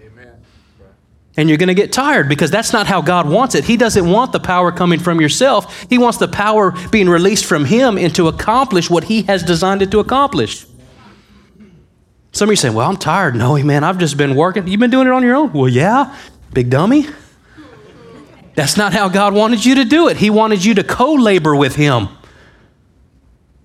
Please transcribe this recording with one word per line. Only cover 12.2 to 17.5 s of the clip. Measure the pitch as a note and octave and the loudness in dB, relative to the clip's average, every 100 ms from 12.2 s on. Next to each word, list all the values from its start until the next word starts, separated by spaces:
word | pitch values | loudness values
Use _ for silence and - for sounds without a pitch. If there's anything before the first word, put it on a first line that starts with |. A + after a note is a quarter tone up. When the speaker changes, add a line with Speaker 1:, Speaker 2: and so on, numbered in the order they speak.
| _ | _
Speaker 2:
Some | - G#3 | -2 0
of | |
you | G#3 | 0
saying, | C3 | 0
"Well, | A2 C#3 | 0 -2
I'm | G3 | -4
tired." | D3+ F3 F3 A#2 | -2 -2 0 0
"No, | A2 D3+ | 0 0
man, | C#3+ C#3+ | 0 0
I've | D#3 F#3 | 0 -2
just | E3 C#3 | -2 0
been | C#3+ | 0
working." | C3+ E3+ G3+ F3 | 0 0 -2 -2
"You've | G3+ | 0
been | B3 | 2
doing | C4 B3+ | 2 2
it | |
on | B3+ | 2
your | B3 C4 | 2 0
own." | D4+ | 0
"Well, | D3+ C3 | 0 0
yeah, | B2 F3 B3 C#4 - - - - | 2 2 0 -2 -8 -20 -20 -8
big | C3+ B2 | -4 0
dummy." | C3 G3 C#4+ C#4+ - - _ _ | 0 2 0 0 -8 -20 _ _